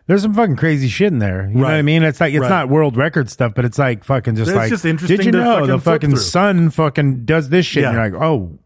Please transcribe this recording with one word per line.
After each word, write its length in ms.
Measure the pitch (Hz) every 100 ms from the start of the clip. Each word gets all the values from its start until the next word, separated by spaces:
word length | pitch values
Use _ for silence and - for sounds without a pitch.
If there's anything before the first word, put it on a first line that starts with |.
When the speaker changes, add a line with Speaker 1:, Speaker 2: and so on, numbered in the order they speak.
| -
Speaker 1:
there's 140 | 196
some 120 | 214
fucking 220 | 208 220 131
crazy 320 | 160 147 131
shit 240 | - 202
in 80 | 135
there. 300 | 101 92 98
You 60 | 117
know 60 |
what 80 | 135
I 40 | 156
Speaker 2:
Right. 40 |
Speaker 1:
mean? 220 | 147 165
It's 180 | 160 -
like, 120 | 165
it's 80 | 143
Speaker 2:
Right. 80 | 131
Speaker 1:
not 200 | 185 131
world 260 | 151 151 117
record 340 | 156 156 123
stuff, 220 | - 120
but 120 | 117 120
it's 120 | -
like 260 | 135 113 -
fucking 300 | 135 117 110
just 160 | 117
Speaker 2:
It's 60 | 190
Speaker 1:
like, 120 | 110
Speaker 2:
just 140 | 220
Speaker 1:
"Did 60 | 165
Speaker 2:
interesting 340 | 160 175 190 226
Speaker 1:
you 60 |
Speaker 2:
to 40 | 233
Speaker 1:
know 140 | 240 208
Speaker 2:
fucking 120 | 135
Speaker 1:
the 120 | 131
Speaker 2:
flip 160 | 165 156
Speaker 1:
fucking 140 | 151
Speaker 2:
through. 80 | 127
Speaker 1:
sun 500 | - 175 202 185 165
fucking 560 | - 156 151 143 127 113
does 240 | 160 135
this 160 | 175 165
shit?" 180 | 139
And 120 | 139 113
Speaker 2:
Yeah. 100 | 110
Speaker 1:
you're 80 |
like, 80 | 90
"Oh, 380 | 160 139 87 -